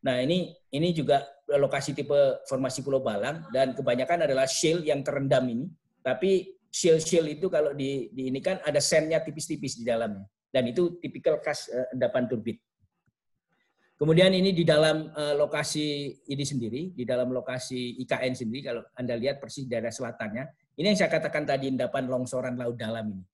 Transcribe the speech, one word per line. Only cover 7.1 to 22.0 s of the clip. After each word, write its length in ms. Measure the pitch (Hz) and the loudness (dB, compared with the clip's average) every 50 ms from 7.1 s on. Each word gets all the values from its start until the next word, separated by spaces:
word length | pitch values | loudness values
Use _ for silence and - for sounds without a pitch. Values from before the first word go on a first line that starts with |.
| 180 180 165 151 151 | 2 2 2 2 -2
itu 160 | 147 170 185 | -2 -2 0
kalau 240 | 170 156 151 147 139 | 2 2 2 2 0
di, 320 | 139 135 135 139 135 120 104 - | -2 -2 -2 -2 -4 -6 -6 -8
di 160 | 127 131 131 | -6 -4 -4
ini 80 | 127 135 | -4 -2
kan 240 | - 185 185 185 - | -2 -2 -4 -2 -2
ada 160 | 156 143 143 | 0 0 2
sandnya 400 | 135 - - 160 156 156 160 156 | 2 4 4 4 4 4 0 0
tipis-tipis 560 | - - 147 160 151 - 160 143 - 131 - | 0 -2 -8 -8 -6 -6 -6 -6 -4 -6 -8
di 80 | 117 117 | -6 -2
dalamnya. 400 | 117 117 113 117 110 104 95 98 - _ _ _ _ | 0 0 0 0 -2 -4 -8 -12 -14 _ _ _ _
Dan 240 | _ 131 123 117 | _ 0 0 2
itu 240 | 120 - 180 170 170 - - | 2 2 2 2 0 -4 -10
tipikal 400 | 143 - 139 - 165 156 147 - | -10 -10 -2 0 2 2 2 0
khas, 240 | 156 147 - - - | -2 -4 -4 -6 -6
eh, 240 | - 123 127 - | -4 -4 -4 -2
endapan 320 | 131 127 123 117 - 131 123 113 | -2 -2 -2 0 2 0 0 0
turbit. 320 | 131 113 104 117 110 - _ _ _ _ _ _ _ _ _ _ _ _ _ _ _ _ _ _ _ _ _ _ _ _ _ _ _ _ | -2 -4 -4 -6 -8 -8 _ _ _ _ _ _ _ _ _ _ _ _ _ _ _ _ _ _ _ _ _ _ _ _ _ _ _ _
Kemudian 320 | 147 151 160 165 185 190 | 4 6 6 8 8 8
ini 240 | 190 185 185 196 190 | 6 6 4 4 4
di 80 | 165 170 | 4 4
dalam, 480 | 165 156 151 156 160 156 156 156 156 | 6 6 6 6 6 4 2 -2 -6
eh, 240 | - 151 147 147 147 | -6 -4 -2 0 2
lokasi 800 | 143 147 143 - 147 147 - - 151 151 151 147 143 143 139 - _ _ | 2 0 0 0 -2 -2 -2 -2 -2 -2 -2 -4 -4 -6 -8 -10 _ _
ini 240 | - 139 139 143 139 | -8 -6 -4 -4 -4
sendiri, 480 | 147 135 117 110 117 135 165 185 180 | -4 -4 -4 -4 -4 -6 -6 -8 -8
di 80 | - 123 | -8 -4
dalam 320 | 113 127 123 127 123 127 | -2 0 0 0 0 -2
lokasi 640 | 127 120 - 123 127 - - 131 127 123 123 117 - | -4 -4 -4 -6 -6 -6 -6 -6 -6 -6 -6 -6 -8
I 80 | 127 - | -4 -4
K 160 | 135 120 123 | -2 -2 0
N 80 | 131 | -4
sendiri, 400 | 127 127 127 110 113 135 147 139 | -4 -4 -6 -6 -6 -6 -6 -6
kalau 100 | 120 117 110 - _ | -8 -8 -8 -12 _
Anda 240 | - 127 120 120 117 | -8 -6 -4 -4 -2
lihat 240 | 110 135 143 139 - | -2 -2 -4 -4 -8
persis 240 | 117 - - 135 127 | -14 -10 -10 -8 -4
daerah 240 | 117 117 113 117 | -4 -4 -4 -4
selatannya, 560 | 113 - 131 113 117 - 113 107 101 113 110 - - _ _ _ _ - | -6 -6 -8 -8 -8 -8 -8 -8 -6 -8 -10 -10 -14 _ _ _ _ -2
ini 160 | 151 202 208 | 2 2 4
yang 40 | 185 190 | 4 2
saya 80 | 156 | 2
katakan 320 | 165 160 - 151 - 151 151 | 2 0 -2 0 -2 -2 0
tadi, 240 | 143 143 135 135 135 | 0 0 0 0 -2
endapan 400 | 131 123 127 120 - 139 | -2 0 -2 -2 -2 -4